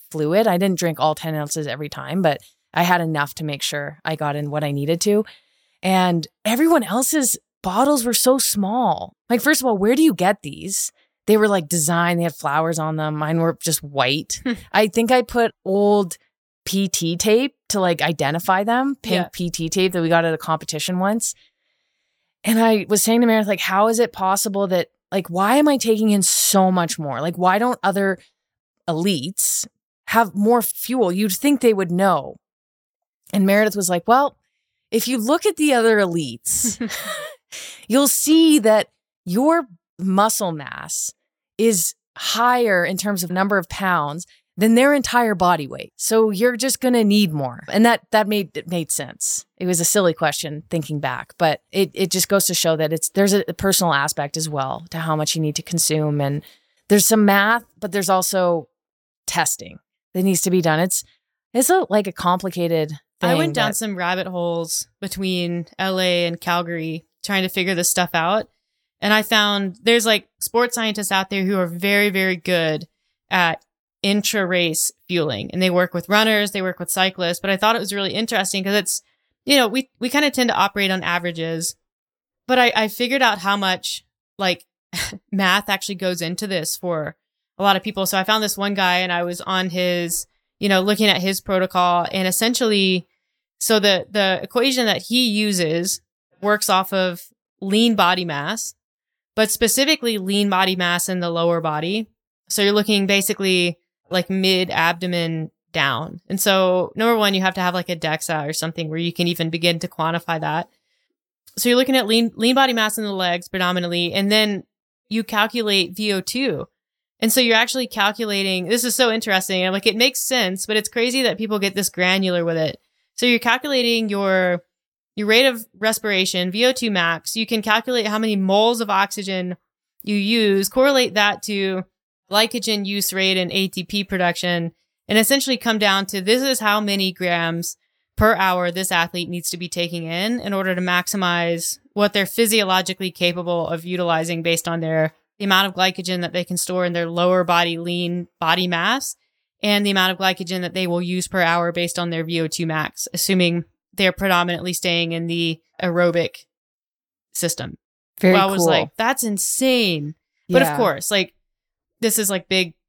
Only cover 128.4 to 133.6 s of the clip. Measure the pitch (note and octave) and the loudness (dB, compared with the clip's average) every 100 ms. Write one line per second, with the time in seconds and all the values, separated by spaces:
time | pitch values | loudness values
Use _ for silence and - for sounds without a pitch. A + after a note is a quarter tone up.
128.4 | F#3+ G3+ A3+ A#3 G#3+ G3 G3 - G3 F#3 | 2 4 2 0 -2 0 0 -4 -6 -6
129.4 | F3+ F3 _ _ _ _ - G#3 G3+ A#3 | -6 -10 _ _ _ _ -4 -2 0 2
130.4 | G#3+ G3 G3 C4 C#4 C#4 B3 G3+ G#3 - | 2 2 0 2 4 4 2 2 0 0
131.4 | - G3+ F#3+ F#3 F#3 _ _ _ - G3+ | -6 -4 -2 -4 -8 _ _ _ -2 0
132.4 | A3+ A#3+ G3 G#3 G3 G3+ F#3+ F#3+ F#3+ F#3 | 0 -2 -4 -4 -4 -4 -4 0 0 0
133.4 | F3 F#3+ | -2 -2